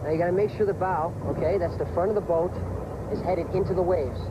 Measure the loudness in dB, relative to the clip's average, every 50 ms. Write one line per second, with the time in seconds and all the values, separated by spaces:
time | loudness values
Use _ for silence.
0 | 0 0 2 2 2 2 2 2 2 0 2 0 0 0 2 0 0 0 2 0
1 | 0 -2 -4 -4 -4 -4 -2 0 0 2 2 2 0 0 -2 -2 -4 -2 0 0
2 | 2 2 2 0 0 2 2 2 2 0 -2 -4 -4 -4 -4 -6 -6 -6 -8 -8
3 | -6 -4 -4 -4 0 0 0 0 0 0 0 0 0 2 2 0 2 2 2 2
4 | 2 -2 -2 -4 -6 -6